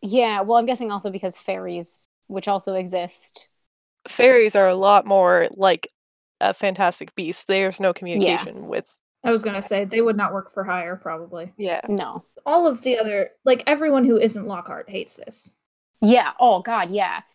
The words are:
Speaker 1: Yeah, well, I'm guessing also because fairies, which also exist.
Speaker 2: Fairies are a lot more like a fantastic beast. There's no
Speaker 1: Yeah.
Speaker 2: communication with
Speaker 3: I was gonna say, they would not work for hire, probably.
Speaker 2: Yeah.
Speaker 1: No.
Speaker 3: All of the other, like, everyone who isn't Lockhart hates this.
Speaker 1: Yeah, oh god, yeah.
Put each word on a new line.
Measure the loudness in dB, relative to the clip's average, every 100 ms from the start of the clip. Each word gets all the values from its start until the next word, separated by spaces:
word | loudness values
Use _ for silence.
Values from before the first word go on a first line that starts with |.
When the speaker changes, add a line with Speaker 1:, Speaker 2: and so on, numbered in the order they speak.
Speaker 1:
Yeah, | 0 2 2 0
well, | 2 2
I'm | 2
guessing | -4 -4
also | -6 -8
because | -8 -8 -8
fairies, | -8 -8 -8 -10 -8 -6 -8 _ _
which | -10 -4
also | -4 -2 -6
exist. | -4 -6 -6 -10 -14 -16 -20 _ _ _ _ _ -18
Speaker 2:
Fairies | 4 6 8 6 6
are | 4
a | 4
lot | 6 6 6
more | 4 6 4 2
like | 2 2 2 -2 _ _ _ _ _
a | -2
fantastic | 0 -2 0 -2 -2 -12 -10
beast. | -8 -8 -2
There's | 0 0 0
no | -2
Speaker 1:
Yeah. |
Speaker 2:
communication | -2 -6 0 0 0 -4 -14 -8
with | -8 -10 _ _ _
Speaker 3:
I | -2
was | -2
gonna | -2 -6
say, | -4 -4 -2
they | 0
would | 0 0
not | -2
work | -4 -10
for | -10
hire, | -6 -6 -6 -10
probably. | -10 -12 -12 -16 -16 _
Speaker 2:
Yeah. | -6 -6 -4
Speaker 1:
No. | -6 -6 -12 _ _
Speaker 3:
All | 0 2 2
of | 0
the | -2 -2
other, | -2 -2 -4 _ 2
like, | 2 2
everyone | 0 2 4
who | 4 4
isn't | 2 -2 -8
Lockhart | -10 -12 -14 -12
hates | -12 -12 -14
this. | -12 -12 -12 _ _ _ _ _
Speaker 1:
Yeah, | 4 4 4 2
oh | 4 4
god, | 0 -4 -2
yeah. | -2 -4 -4 -14